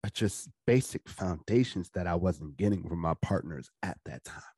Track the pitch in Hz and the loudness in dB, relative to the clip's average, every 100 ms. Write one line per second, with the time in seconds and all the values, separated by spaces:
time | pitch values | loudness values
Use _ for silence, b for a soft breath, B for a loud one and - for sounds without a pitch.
0 | 104 - 104 - - - - 123 - - | -6 0 0 -2 -12 -4 4 4 4 -8
1 | - - 92 82 - 117 120 98 87 95 | -10 -6 -4 -4 2 4 4 -2 -4 -4
2 | 90 85 90 - 78 69 101 98 85 85 | 0 2 2 0 -6 0 2 2 -2 -2
3 | 82 80 - 98 - 73 62 _ 92 - | 0 0 0 0 -2 -8 -10 _ -8 -8
4 | - 76 - - - | -12 -14 -14 -16 -18